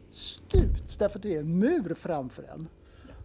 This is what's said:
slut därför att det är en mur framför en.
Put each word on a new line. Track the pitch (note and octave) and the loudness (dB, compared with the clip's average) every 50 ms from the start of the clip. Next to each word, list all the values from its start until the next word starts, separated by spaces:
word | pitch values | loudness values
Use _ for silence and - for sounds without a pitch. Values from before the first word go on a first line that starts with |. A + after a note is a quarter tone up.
| - - | -20 -20
slut | - - - - - - - - - - - - - - - - - - | -16 -12 -10 -10 -10 -10 -2 4 6 6 6 6 4 0 -2 -6 -4 -2
därför | G#3 G3+ - G3+ | -2 -2 -2 -4
att | F#3+ | -6
det | G#3 F3 | -4 -4
är | D3+ | -2
en | D3 D#3+ E3 F3+ | -2 0 2 4
mur | G3+ C4 F4+ E4+ G#3 E3+ D#3+ | 4 4 4 2 0 -2 -4
framför | - - F#3 E3+ D3 C3 B2+ - - C#3 | -6 -4 -4 -4 -4 -6 -8 -10 -14 -16
en. | C3 - D#3 E3 - - - - - - - - - - - - | -16 -14 -14 -14 -16 -18 -20 -20 -20 -20 -20 -20 -20 -20 -16 -4